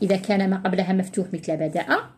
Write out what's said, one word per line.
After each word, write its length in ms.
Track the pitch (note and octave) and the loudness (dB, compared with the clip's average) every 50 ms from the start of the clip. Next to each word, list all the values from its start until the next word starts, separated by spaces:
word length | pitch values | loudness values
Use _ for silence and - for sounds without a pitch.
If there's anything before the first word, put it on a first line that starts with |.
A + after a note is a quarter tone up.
| G#3 | 0
إذا 140 | F#3 G3 | 2 2
كان 340 | F#3+ F#3+ - G#3 G3 F#3+ F#3+ | 2 0 0 0 2 2 2
ما 60 | F#3+ | 2
قبلها 360 | F#3+ - F#3+ F#3 F#3 F#3 F3+ F#3+ | 0 0 0 0 0 2 2 2
مفتوح 340 | F#3+ F#3 - - - F#3 - - | 0 0 0 -2 -4 -4 -2 -4
مثل 240 | E3 - - D#3+ | -6 -4 -2 -2
بدأ، 300 | D#3 D#3+ D#3 D3 F3 - - D4 G4+ A#4+ - - | -2 -2 -2 -2 -2 0 0 0 0 0 -4 -12